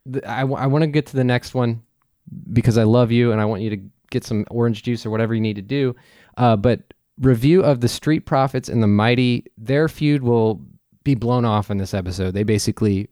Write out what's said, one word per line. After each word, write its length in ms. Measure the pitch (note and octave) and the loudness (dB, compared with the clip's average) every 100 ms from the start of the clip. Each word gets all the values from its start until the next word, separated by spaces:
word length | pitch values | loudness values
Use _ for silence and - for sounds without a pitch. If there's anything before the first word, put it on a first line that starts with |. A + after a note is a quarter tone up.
| - | -10
the, 220 | B2+ - | -8 -6
I, 120 | A#2 | -4
w-, 180 | C3+ C3+ | -4 -2
I 80 | C3+ | 0
wanna 200 | C#3+ D#3+ | 0 2
get 200 | D3 D3 | 0 -2
to 100 | C3+ | -2
the 80 | |
next 280 | B2 B2 - | 0 0 -2
one 280 | C3 A#2+ A#2 - _ _ _ - - - | -4 -2 -4 -10 _ _ _ -20 -18 -4
because 260 | A2+ A#2+ A2+ | 0 2 4
I 60 | |
love 260 | A2 A#2+ A#2+ | 4 4 4
you 220 | A#2 A#2+ | 2 2
and 80 | A2 | 2
I 40 | |
want 180 | G#2+ G#2+ | 0 -2
you 80 | A2 | -4
to 100 | G#2 G2 _ - | -6 -10 _ -8
get 140 | B2+ | -8
some 200 | - G#2+ G#2 | -4 -4 -4
orange 320 | A#2 A#2 G#2+ | -2 -2 -2
juice 200 | - A#2 | -4 -6
or 60 | A2 | -4
whatever 240 | A2 A2+ | -4 -2
you 60 | A2+ | 0
need 160 | A2 G#2 | -2 -4
to 60 | |
do. 340 | G2 C#3 C3 A#2 _ _ _ - | -4 -2 -2 -4 _ _ _ 0
Uh, 200 | A#2+ G#2+ | 2 4
but 380 | A2+ A2+ - - _ - | 2 0 -4 -20 _ -2
review 440 | C3 A#2+ C3+ F3+ | 2 2 4 4
of 180 | D#3 C3 | 4 2
the 80 | A#2+ | 0
Street 320 | - - D#3+ - | -2 -2 -2 0
Profits 420 | C#3+ C3+ C3 - | 0 0 -4 -4
and 140 | - | 0
the 40 | A2 | 2
Mighty, 580 | G2+ A2 B2 B2 A#2+ - - | 4 2 2 2 0 -6 -14
their 300 | A2 C#3 D#3 | -4 0 0
feud 340 | - D3+ D3 | 0 0 0
will 420 | B2 A#2+ A2 G2+ C2 - _ _ | 2 2 2 -2 -10 -20 _ _
be 100 | - | -2
blown 300 | C3 A#2 B2 | -2 0 0
off 260 | A#2 G#2+ G#2 | 2 0 -2
in 80 | G2+ | -4
this 160 | F#2+ | -4
episode. 380 | G2+ F2+ F2+ F#2 | -4 -6 -4 -4
They 120 | F#2+ | -2
basically 640 | G#2 G#2+ - - A2 G2 G#2 | 0 0 0 0 0 0 -2